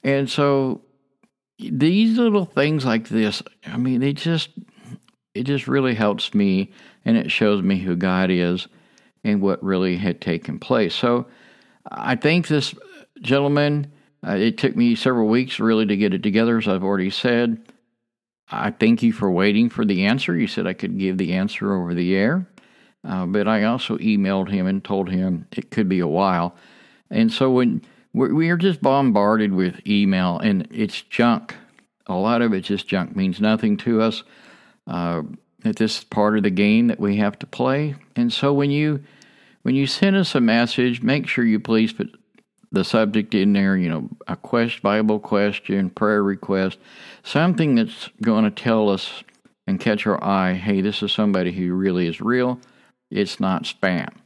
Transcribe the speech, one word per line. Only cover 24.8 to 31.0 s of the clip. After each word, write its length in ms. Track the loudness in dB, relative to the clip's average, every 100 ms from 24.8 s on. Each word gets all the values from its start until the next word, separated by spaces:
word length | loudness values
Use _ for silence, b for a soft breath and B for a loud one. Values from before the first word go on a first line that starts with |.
told 260 | -4 -4 -2
him 380 | -2 -2 -4 -6
it 200 | -12 -8
could 180 | -2 0
be 100 | 0
a 80 | 0
while. 480 | 0 0 0 -2 -6 b b b b b
And 240 | 0 0
so 180 | 2 2
when 300 | 4 2 -2 b b b
we, 180 | -2 0
we 180 | 2 2
are 80 | 2
just 240 | 0 2
bombarded 720 | 2 4 4 2 2 2 2
with 320 | 2 0 -2 -2
email, 520 | 2 2 2 0 0
and 280 | 0 0 -2
it's 300 | -4 -4 -6